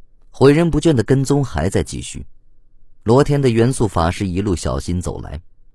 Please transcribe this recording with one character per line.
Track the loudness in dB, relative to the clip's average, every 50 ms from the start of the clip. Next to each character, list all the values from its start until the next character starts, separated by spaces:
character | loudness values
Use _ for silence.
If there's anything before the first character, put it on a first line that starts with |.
| -20 -20 _ -20 -20 -10
毁 | -2 4 4 4
人 | 6 4 2 0
不 | 0 2
倦 | 2 2 2
的 | 2 2
跟 | 2 2 0 2
踪 | 0 0 0 -2
还 | -2 -4 -4 -4 -2
在 | -2 -2
继 | -4 -4 -8 -12
续。 | -12 -12 -14 -14 -16 -16 -18 -20 _ -20 -20 -20 -20 -20 -20 -20 -20 -20 -18 -6 0
罗 | 4 4 4 4
天 | 4 2 2
的 | 2 2
元 | 2 4 2 2
素 | 2 0 -2
法 | -2 0 0 0 0
师 | -2 -2 -4
一 | -4 -2 -2
路 | -2 -2 -2
小 | -2 -4 -4 -6
心 | -6 -6 -4 -6 -4
走 | -4 -6 -8 -10
来， | -12 -12 -14 -14 -16 -18 -20 -20 -20 -20